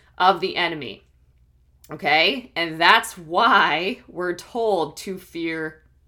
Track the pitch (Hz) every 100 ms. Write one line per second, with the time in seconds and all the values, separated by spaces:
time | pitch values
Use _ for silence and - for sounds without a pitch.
0 | _ - 180 180 180 - 170 160 123 123
1 | _ _ _ _ _ _ _ _ - 156
2 | 165 156 175 262 - 165 170 160 170 226
3 | 233 190 156 180 233 208 165 151 185 247
4 | - 165 180 175 - 240 226 185 151 -
5 | 202 185 - 170 165 160 156 - _ _